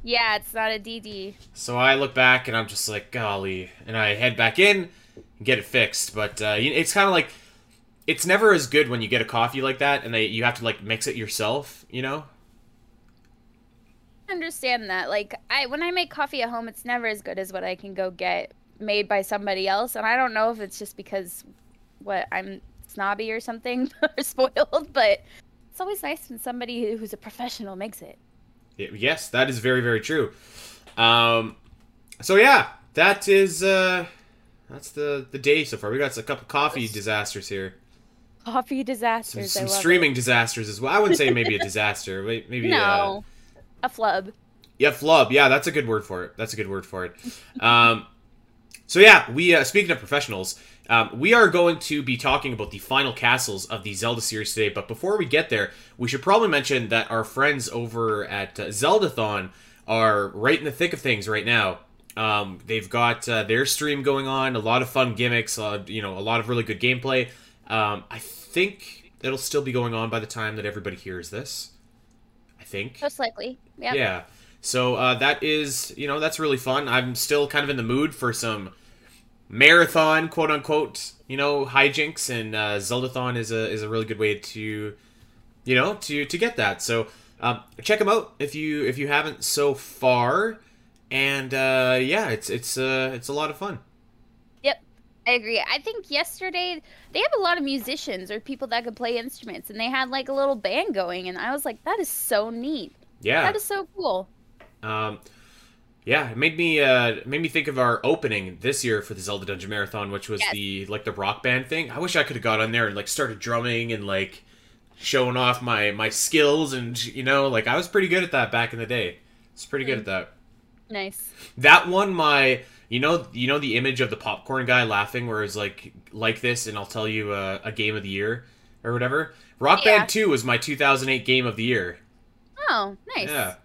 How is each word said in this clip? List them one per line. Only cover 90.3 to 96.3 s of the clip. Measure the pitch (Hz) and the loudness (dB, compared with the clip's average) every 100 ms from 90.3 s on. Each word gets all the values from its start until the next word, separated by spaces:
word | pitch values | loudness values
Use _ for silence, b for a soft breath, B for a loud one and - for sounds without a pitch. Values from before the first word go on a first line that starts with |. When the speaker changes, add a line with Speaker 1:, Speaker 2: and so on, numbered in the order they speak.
| 165 226 214 b b b b _ | 2 -2 -6 b b b b _
Speaker 2:
And, | 131 139 139 131 | -2 0 -2 -4
uh, | 135 131 131 127 127 | -2 2 2 4 2
yeah, | 131 190 190 | 2 0 0
it's, | 110 - | -4 -4
it's, | 120 123 131 | -6 -4 -4
uh, | 131 131 131 | -2 0 -2
it's | 127 123 | -6 -6
a | |
lot | 143 151 | -4 -4
of | 147 | -4
fun. | 202 143 _ _ _ _ _ _ _ _ | -8 -8 _ _ _ _ _ _ _ _
Speaker 1:
Yep, | 277 269 _ _ _ _ - | -4 -4 _ _ _ _ 0
I | |
agree. | 247 214 220 - | 0 0 -4 -2
I | 277 | -4
think | 440 453 - | -4 -10 -4
yesterday | 285 339 | -4 -4